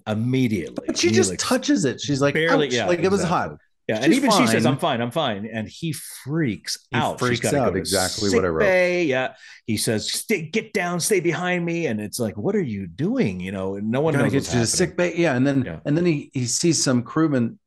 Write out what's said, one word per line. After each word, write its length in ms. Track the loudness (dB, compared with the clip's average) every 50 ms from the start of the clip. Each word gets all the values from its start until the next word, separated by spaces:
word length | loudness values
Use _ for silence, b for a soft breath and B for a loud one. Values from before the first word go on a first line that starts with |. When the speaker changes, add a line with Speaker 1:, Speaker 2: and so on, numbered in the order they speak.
| _
Speaker 1:
immediately 800 | -4 -4 -2 0 0 2 2 2 2 0 -2 -4 -6 -10 -8 -6
Speaker 2:
But 120 | -4 -4 0
she 120 | 0 4 4
just 200 | 4 4 2 0
Speaker 1:
Neelix 60 | -4
Speaker 2:
touches 460 | -2 0 0 0 2 2 2 2 2
it. 120 | 0 -2 -2
She's 200 | -2 -2 0 2
like, 140 | 2 2 2
Speaker 1:
barely, 320 | 2 2 4 4 2 2
Speaker 2:
"Ouch." 80 | 2 0
Speaker 1:
yeah, 120 | 0 2 2
Speaker 2:
Like, 100 | 2 2
it 100 | 2 2
was 100 | 2 2
Speaker 1:
exactly. 300 | 0 0 0 0 -2 -4 -8
Speaker 2:
hot. 60 | -12 _ _ _ _ _
Speaker 1:
Yeah, 140 | -4 -2 2 4
and 100 | 4 4
Speaker 2:
She's 40 | 4
Speaker 1:
even 120 | 4 4 4
she 140 | 4 4 4
says, 160 | 4 4 4
Speaker 2:
fine. 80 | 2 2
Speaker 1:
"I'm 40 | 2
fine, 220 | 0 -2 0 0
I'm 100 | -2 -2
fine." 360 | -2 -2 -2 -2 -2 -4 -6 -8
And 160 | -6 -6 -8
he 280 | -8 -10 -8 -6 -6 -6
freaks 840 | -6 -10 -14 -16 -14 -10 -6 -2 0 0 0 -2 -4 -6 -10 -10 -10 -10 _
Speaker 2:
He 80 | -4 -2
Speaker 1:
out. 200 | -2 -2 -2 -2
She's 80 | 0 0
Speaker 2:
freaks 120 | 0 0
Speaker 1:
gotta 180 | 0 0 0 2
Speaker 2:
out, 40 | 0 0
Speaker 1:
go 40 | 0
to 60 | -2
Speaker 2:
exactly 500 | -2 0 0 0 0 0 -2 -2 0 2
Speaker 1:
sick 80 | 2
Speaker 2:
what 80 | 2 2
I 40 | 2
wrote. 100 | 2 2
Speaker 1:
bay. 460 | 2 4 4 4 2 2 2 0 0
Yeah. 280 | 0 0 0 -2 -4 B B B B B B B
He 140 | -4 -4 -2
says, 340 | 0 0 0 -2 -2 -4 -6
"Stay, 300 | -6 -4 -2 -4 -4 -4
get 320 | -4 -4 -6 -6 -4 _
down, 260 | -4 -2 -2 -2 -2
stay 200 | 0 2 0 2
behind 440 | 2 0 -2 0 -2 -2 -2 -2 -2
me." 220 | -2 -2 -2 -2
And 120 | -2 -2 -4
it's 220 | -6 -6 -6 -4
like, 160 | -4 -4 -4
"What 180 | -4 -4 -2 -2
are 60 | 0
you 260 | -2 -2 -4 -6 -8
doing?" 540 | -10 -6 -4 -4 -2 0 0 0 0 -2 -4
You 100 | -6 -6 -6
know, 240 | -4 -4 -4 -6
and 140 | -4 -4 -2
no 120 | -2 0 0
one 100 | 0 2
Speaker 2:
Gotta 120 | 2 2
Speaker 1:
knows 80 | 2 2
Speaker 2:
get 60 | 0
Speaker 1:
what's 80 | -2 0
Speaker 2:
to 40 | 0
the 20 | 0
Speaker 1:
happening. 180 | 0 0 0
Speaker 2:
sick 200 | 0 0 -2 0 -2
bay. 160 | -2 -2 0
Yeah. 180 | 0 0 2 2
And 100 | 2 2
then, 160 | 2 2 2 0
Speaker 1:
Yeah. 160 | -2 -6 -6 -2
Speaker 2:
and 100 | 0 0
then 80 | 2 2
he, 260 | 2 0 0 -2 -6 _
he 100 | -4 -2
sees 400 | -2 -2 0 2 2 2 2 2
some 180 | 2 2 2 0
crewmen, 560 | 0 0 2 2 2 4 2 0 0 -2 -8 _